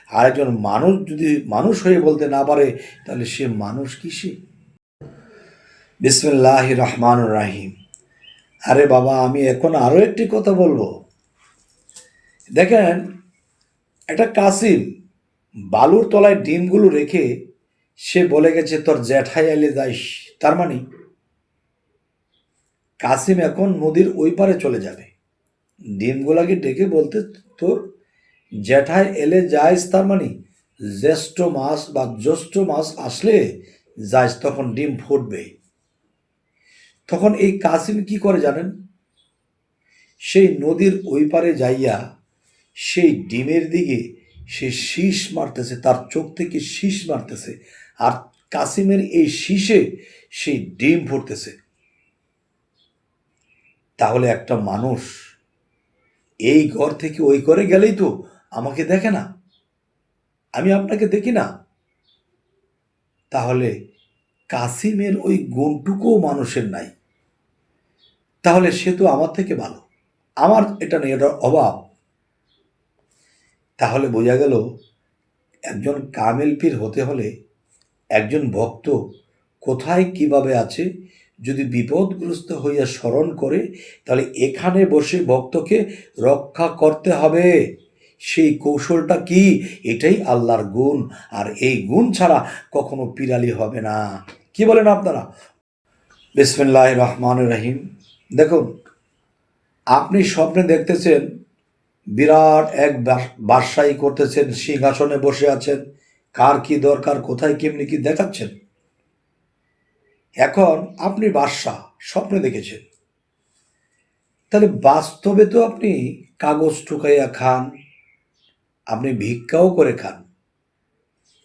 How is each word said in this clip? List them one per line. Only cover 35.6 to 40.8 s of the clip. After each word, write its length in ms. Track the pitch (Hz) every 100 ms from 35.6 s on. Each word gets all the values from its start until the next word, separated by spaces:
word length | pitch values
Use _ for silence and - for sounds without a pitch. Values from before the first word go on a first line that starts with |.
| _ _ _ _ _ _ _ _ _ _ _ _ _ _ -
তখন 260 | 175 208
এই 240 | 202 196 190
কাসিম 460 | 165 165 - 208
কি 120 | 196 208
করে 240 | 202 180
জানেন? 460 | 147 143 185 - - _ _ _ _ _ _ _ _ _ _ _ _ _
সেই 400 | - 190 185 139
নদীর 440 | 147 170